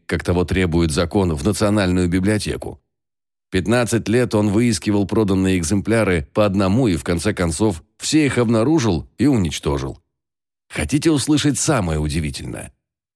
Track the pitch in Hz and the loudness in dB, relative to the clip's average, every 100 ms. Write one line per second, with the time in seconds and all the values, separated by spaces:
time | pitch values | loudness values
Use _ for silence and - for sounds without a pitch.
0 | - 87 - 87 85 90 90 82 82 73 | -6 -4 0 0 0 0 0 2 0 0
1 | 85 104 92 76 85 95 104 107 92 90 | 0 0 0 0 -2 0 0 2 2 2
2 | 87 92 95 107 87 62 - - _ _ | 2 0 0 0 -4 -8 -10 -14 _ _
3 | _ _ _ _ _ 92 82 120 117 113 | _ _ _ _ _ -4 0 0 0 -2
4 | 95 120 117 107 104 98 120 107 104 104 | 0 0 2 0 2 2 2 0 0 0
5 | 98 110 101 95 95 92 80 101 90 113 | 0 0 2 2 2 0 0 -2 0 0
6 | 104 87 71 - 104 95 95 110 123 80 | 2 0 -2 0 0 2 2 2 2 0
7 | - 85 107 - 85 80 110 82 - _ | -2 -2 -2 -2 -2 0 -2 -2 -10 _
8 | - 156 143 123 113 113 117 165 117 80 | 0 2 2 2 2 2 2 2 2 0
9 | - - 139 123 85 - 76 71 67 - | -4 0 2 2 0 -2 -4 -4 -4 -10
10 | _ _ _ _ _ _ _ - - 147 | _ _ _ _ _ _ _ -8 -2 0
11 | 165 147 - 151 147 131 - 139 90 78 | 2 0 2 2 2 0 0 0 0 -2
12 | 76 73 78 67 65 55 - - _ _ | -2 -2 -4 -8 -12 -12 -14 -20 _ _
13 | _ | _